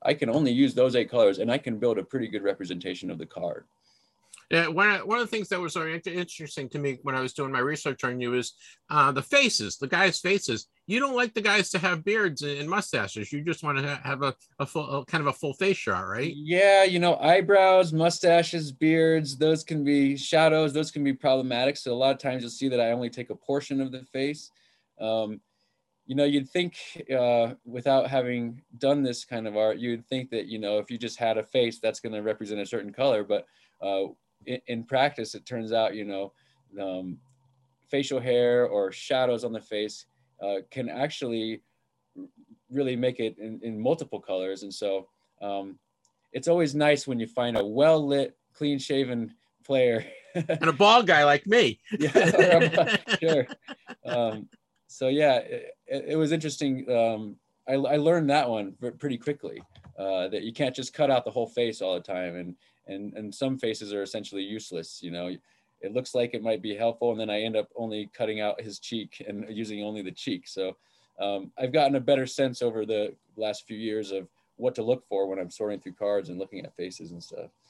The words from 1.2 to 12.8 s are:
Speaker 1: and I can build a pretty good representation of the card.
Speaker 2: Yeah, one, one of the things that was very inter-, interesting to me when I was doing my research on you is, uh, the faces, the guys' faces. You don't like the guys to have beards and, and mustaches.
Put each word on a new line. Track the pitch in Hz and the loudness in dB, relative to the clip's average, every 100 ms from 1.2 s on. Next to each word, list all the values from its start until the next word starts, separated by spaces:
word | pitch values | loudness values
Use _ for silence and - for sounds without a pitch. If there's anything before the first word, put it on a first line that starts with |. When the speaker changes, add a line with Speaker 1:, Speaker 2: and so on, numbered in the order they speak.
| 104 95 | 6 4
Speaker 1:
and | 113 | 0
I | 135 | -2
can | 123 110 | -2 -2
build | 120 98 | 0 0
a | |
pretty | 95 135 113 | -2 -4 -4
good | 101 | -4
representation | 98 95 87 87 92 92 92 | -2 -2 -4 -8 -6 -8 -8
of | 82 | -10
the | 80 | -10
card. | 85 85 - - _ _ _ _ _ _ - - | -6 -6 -6 -12 _ _ _ _ _ _ -18 -2
Speaker 2:
Yeah, | 165 165 | 0 0
one, | 160 208 196 190 | 2 2 2 0
one | 233 | -2
of | |
the | 220 | 0
things | 220 190 | -4 -2
that | 180 | -4
was | 170 175 | -4 -4
very | 160 | -4
inter-, | 165 175 | -6 -6
interesting | 175 175 - 151 - 131 | -6 -6 -10 -12 -10 -8
to | 147 | -4
me | 143 127 | -4 -4
when | 143 131 | -4 -2
I | |
was | 127 | -2
doing | - 135 | -4 -4
my | 131 | 0
research | 135 151 147 131 | -2 -2 -4 -4
on | 127 127 | -4 -2
you | 123 | -2
is, | 123 120 - - - - | -2 -2 -10 -20 -20 -2
uh, | 151 139 | 2 2
the | 135 | 2
faces, | - 285 254 - 104 - | 2 4 4 2 -4 -6
the | 135 | -2
guys' | 175 190 - | 2 2 0
faces. | 180 196 - 110 - _ - | 0 0 0 -6 -6 _ -4
You | 226 | -2
don't | 277 247 | 0 0
like | 240 | -2
the | 226 | 0
guys | 208 208 185 | 2 2 2
to | 180 | 0
have | 180 170 | 0 0
beards | 196 220 196 135 | 0 0 0 -2
and, | 147 143 | -6 -6
and | 151 | -4
mustaches. | 202 | -4